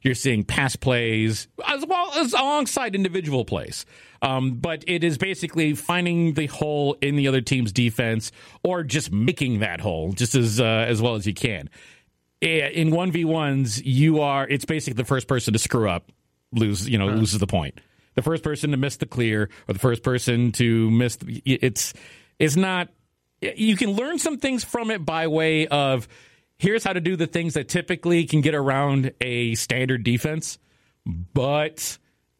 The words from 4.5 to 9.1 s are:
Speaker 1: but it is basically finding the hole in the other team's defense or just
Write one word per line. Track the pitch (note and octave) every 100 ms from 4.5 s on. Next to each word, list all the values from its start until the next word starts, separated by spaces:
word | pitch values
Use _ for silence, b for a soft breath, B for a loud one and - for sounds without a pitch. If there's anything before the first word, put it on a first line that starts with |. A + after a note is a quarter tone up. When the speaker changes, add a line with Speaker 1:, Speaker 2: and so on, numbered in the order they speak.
| A#2+
Speaker 1:
but | E3+ D#3+ F3
it | F3
is | E3+ D3
basically | F#3+ F#3 E3+ D#3+ D#3
finding | D3 - F3 F3 E3+ E3
the | D3+ D3
hole | - D3+ D3 C#3+ -
in | C#3 C#3+
the | C3+
other | C3
team's | A#2 C3+ A2+
defense | G2 A#2+ A2+ A#2 A2+ A2+ B B B
or | F3+ F3+
just | D#3 D3+ -